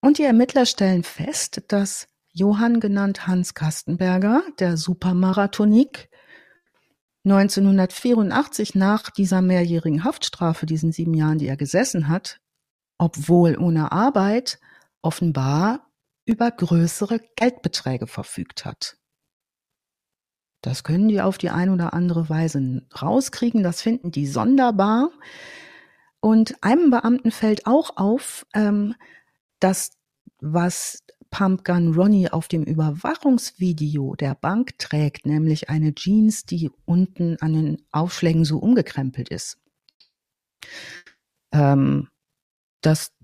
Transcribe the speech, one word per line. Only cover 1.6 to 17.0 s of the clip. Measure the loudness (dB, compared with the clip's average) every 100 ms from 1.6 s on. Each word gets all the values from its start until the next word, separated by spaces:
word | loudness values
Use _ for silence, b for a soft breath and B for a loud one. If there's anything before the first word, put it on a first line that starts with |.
| -4
dass | -2 -2 -6 -14 _ _
Johann, | -2 0 2 2 2
genannt | 2 0 0 -2 -2
Hans | -2 -2
Kastenberger, | -4 -4 -4 -6 -2 0 2 2 2 0 -4
der | -2 -2
Supermarathonik, | -4 -4 0 2 2 2 0 2 4 4 4 -2 -20 b b b b b b b b b _ _
neunzehnhundertvierundachtzig | 2 4 4 4 4 4 2 -2 0 2 2 0 -2 -4 -2
nach | 0 2 0 -2
dieser | -2 0 2
mehrjährigen | 2 2 2 0 0 0
Haftstrafe, | -2 -4 -8 -4 -2 -2 -4
diesen | -2 -2
sieben | -2 0
Jahren, | 0 2 0
die | -2
er | -4
gesessen | -2 -2 -2 -2 -2
hat, | -2 -4 -18 _ _ _ _ _ _
obwohl | -4 -2 2 4 4 2
ohne | 0 0 0
Arbeit, | 0 0 2 0 0 -4 -12 b b b _
offenbar | -6 -2 -2 0 0 0 0 -2 _ _ _ _
über | -4 0 0
größere | -2 0 2 2 -2